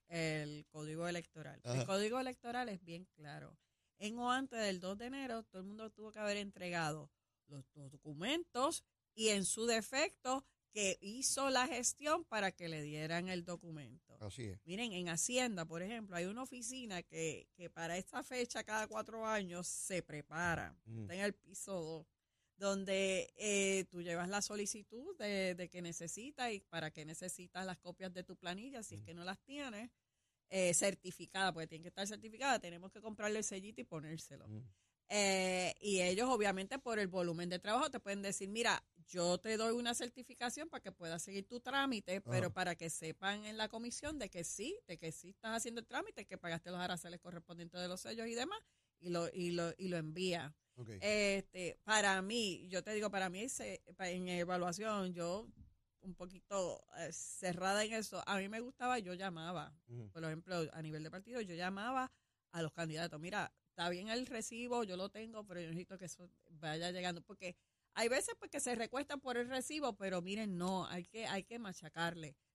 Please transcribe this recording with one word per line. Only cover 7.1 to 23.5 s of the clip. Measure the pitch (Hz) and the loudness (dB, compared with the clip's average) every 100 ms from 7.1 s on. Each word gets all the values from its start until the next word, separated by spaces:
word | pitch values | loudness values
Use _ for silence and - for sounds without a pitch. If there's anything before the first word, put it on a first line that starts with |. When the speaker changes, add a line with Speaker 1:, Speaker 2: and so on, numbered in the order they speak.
| _ _ _ - | _ _ _ -14
Speaker 1:
los, | 139 - | -12 -12
los | 151 139 | -16 -16
documentos | 143 156 147 208 330 339 240 277 - - _ _ | -12 -10 -2 2 2 0 2 4 2 -6 _ _
y, | - 220 | 2 6
en | 202 | 6
su | 185 - 233 | 4 2 4
defecto, | 226 214 269 349 - 254 269 - _ _ | 4 4 4 2 2 0 0 0 _ _
que | 214 196 - | 2 2 2
hizo | 202 240 262 285 269 | -4 0 2 4 6
la | 254 254 | 6 6
gestión | 247 240 - 294 349 | 4 2 2 4 2
para | 320 214 190 | 2 2 2
que | - 170 | 2 -4
le | 156 | -2
dieran | 147 151 156 170 185 | -2 -2 0 0 0
el | 180 | -2
documento. | 175 170 170 156 123 143 - 113 | -2 -6 -6 -10 -10 -14 -20 -10
Speaker 2:
Así | 104 123 110 | -8 -4 -6
es. | 92 | -6
Speaker 1:
Miren, | 160 190 240 | -6 -2 -2
en | 180 175 | 0 0
Hacienda, | 165 - 247 247 185 | 0 2 4 4 0
por | 165 165 | -4 -4
ejemplo, | 190 233 196 175 | -4 -4 -4 -2
hay | |
una | 180 226 | -2 -2
oficina | 262 247 226 254 233 180 | -6 -6 -6 -6 -6 -6
que, | - 160 160 107 - | -6 -2 -2 -2 -8
que | - 170 | -12 -10
para | - 165 175 | -4 -2 -2
esta | - - | -2 -6
fecha, | - 254 240 240 | -2 -2 0 -2
cada | 208 214 214 | -2 -2 0
cuatro | 214 214 226 | -4 -4 -2
años, | 220 214 185 175 180 | 0 2 0 -4 -4
se | - - 180 | -4 -2 -2
prepara. | - 151 - 151 175 160 87 - 110 | -2 -8 -4 0 4 2 0 -8 -10
Speaker 2:
Ujú. | 113 | -6
Speaker 1:
Está | 104 | -4
en | 180 | 0
el | 202 | 0
piso | 196 160 196 - 190 | 0 -8 -10 -4 -4
dos, | 160 160 - _ _ _ _ - | -4 -6 -10 _ _ _ _ 0
donde, | 196 196 196 190 190 185 - - | 2 2 4 4 6 4 0 -2
eh, | 208 | 4